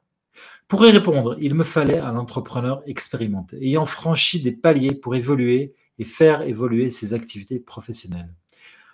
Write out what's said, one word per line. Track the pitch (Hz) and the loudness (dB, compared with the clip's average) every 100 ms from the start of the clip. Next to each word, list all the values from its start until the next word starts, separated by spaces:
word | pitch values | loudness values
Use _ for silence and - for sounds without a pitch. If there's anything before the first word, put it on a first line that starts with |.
| _ _ _ _ - - - | _ _ _ _ -20 -20 -4
Pour | 202 226 | 6 8
y | |
répondre, | 202 185 143 120 147 | 8 4 0 0 -2
il | 143 | -2
me | 156 | 0
fallait | 156 160 147 147 | 0 2 2 0
un | 131 117 | -2 -6
entrepreneur | 120 127 - 127 123 139 143 | -6 -8 -6 -6 -4 -6 -8
expérimenté, | - - 127 110 98 90 - | -10 -8 -6 -4 -6 -8 -6
ayant | 131 156 151 | -2 0 -2
franchi | - 165 151 - 175 | -4 -2 0 0 0
des | 127 | -4
paliers | 120 165 143 135 139 | 0 2 4 2 -2
pour | 120 | -4
évoluer | 127 123 143 120 127 139 _ _ - | -4 0 0 2 2 0 _ _ -14
et | 110 | -12
faire | - 160 151 | 4 4 4
évoluer | 143 110 123 117 123 | -2 -4 -2 0 -2
ses | - 104 | -4 -6
activités | 117 117 104 98 127 | -6 -8 -16 -10 -12
professionnelles. | - - 117 113 92 87 85 87 _ _ - _ _ | -10 -18 -14 -14 -10 -12 -12 -20 _ _ -20 _ _